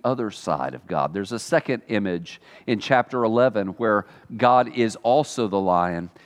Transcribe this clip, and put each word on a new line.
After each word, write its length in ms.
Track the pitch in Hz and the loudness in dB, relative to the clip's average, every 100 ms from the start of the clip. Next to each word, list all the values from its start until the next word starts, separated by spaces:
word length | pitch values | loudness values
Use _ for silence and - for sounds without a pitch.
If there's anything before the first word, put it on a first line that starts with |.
other 260 | 120 127 110 | -4 -2 -4
side 460 | - - 71 65 65 | -6 -4 -4 -4 -10
of 100 | 95 | -6
God. 260 | 80 71 | -4 -2
There's 200 | 95 98 | -4 -6
a 80 | 117 | -8
second 420 | - 160 - 117 - | -2 -2 0 -6 -4
image 520 | 107 101 87 85 - - - - | -2 -2 -4 -8 -18 -20 -10 -4
in 120 | 110 | -2
chapter 440 | - 127 120 127 | 2 2 2 0
eleven 460 | 113 117 127 104 95 | 0 4 2 2 -4
where 360 | 92 113 104 - - - 113 | -2 0 2 -2 -12 -12 2
God 340 | 123 123 120 123 | 4 4 2 0
is 200 | 113 - | -2 0
also 500 | 117 135 143 - 110 | 2 2 0 -2 0
the 120 | 98 | 0
lion. 520 | 95 87 87 85 87 - | 2 2 2 -2 -8 -14